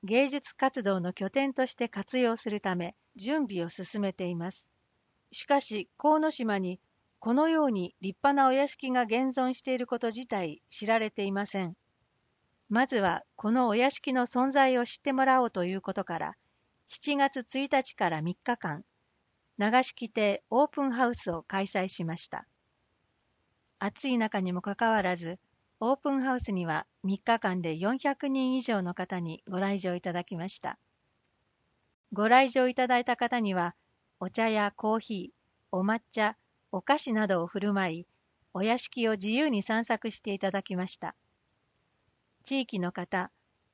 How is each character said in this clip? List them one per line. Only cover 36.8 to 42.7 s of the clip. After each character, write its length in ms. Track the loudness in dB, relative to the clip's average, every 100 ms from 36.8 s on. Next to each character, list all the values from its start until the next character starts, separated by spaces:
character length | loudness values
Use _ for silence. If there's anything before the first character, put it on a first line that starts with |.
菓 160 | 0 0
子 160 | 2
な 140 | 0 2
ど 160 | 0
を 40 | -2
振 140 | -2
る 140 | -2
舞 240 | 0 0 -4
い、 80 | -10 _ _ _ _
お 80 | -4
屋 160 | 0 0
敷 300 | -2 -2 0
を 40 |
自 160 | 0 0
由 220 | 2 2
に 100 | 0
散 240 | 0 -2
策 260 | 0 -2 -4
し 120 | -8
て 100 | -6
い 60 | -4
た 120 | -2
だ 120 | -2
き 120 | -4
ま 120 | -4 -4
し 100 | -6
た。 180 | -10 -12 _ _ _ _ _ _ _ _ _ _ _ _
地 200 | -4 -4
域 180 | -2